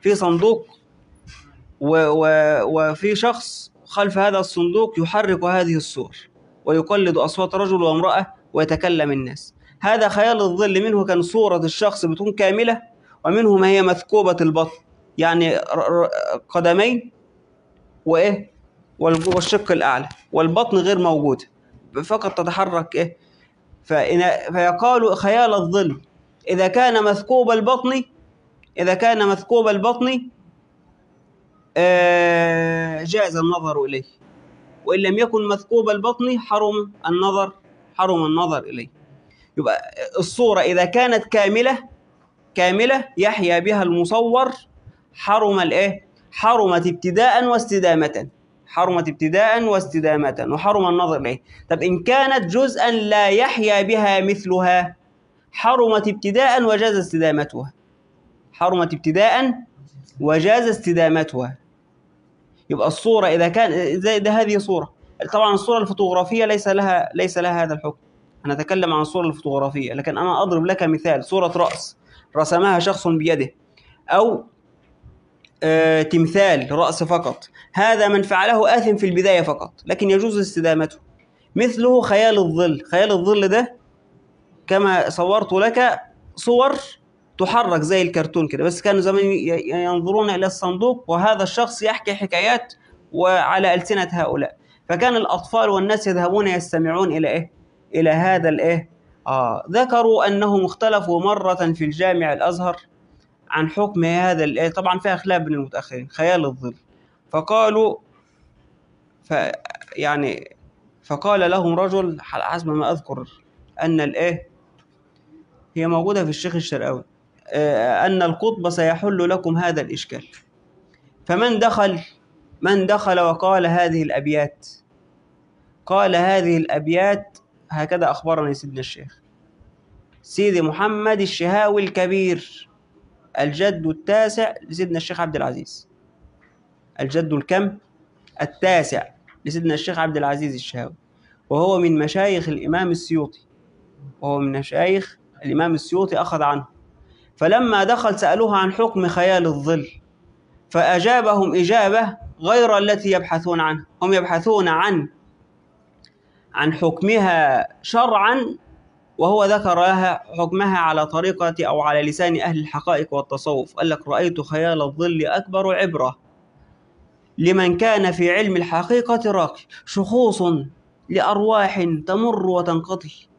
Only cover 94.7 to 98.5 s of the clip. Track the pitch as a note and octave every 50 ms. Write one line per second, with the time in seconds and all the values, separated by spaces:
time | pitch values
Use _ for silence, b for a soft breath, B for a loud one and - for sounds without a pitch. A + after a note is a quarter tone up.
94.7 | b b b _ E3 F3 A#3 B3+ B3 A3+ A3 - - F3+ F3 - - A3+ A3 G#3+
95.7 | G3+ F#3+ F#3+ G3+ G#3+ G#3+ G#3+ G3 F#3 F3 F3 F3 F#3+ G#3+ G#3 G3 F#3 E3+ E3 -
96.7 | - E3 E3 D#3+ D#3+ F3 F#3+ F#3+ D3 D#3+ D#3+ C#3+ - - D#3+ - _ _ - _
97.7 | _ _ _ _ - D#3 E3 D#3+ D#3 D#3+ E3+ F#3 F#3+ F3+ E3 E3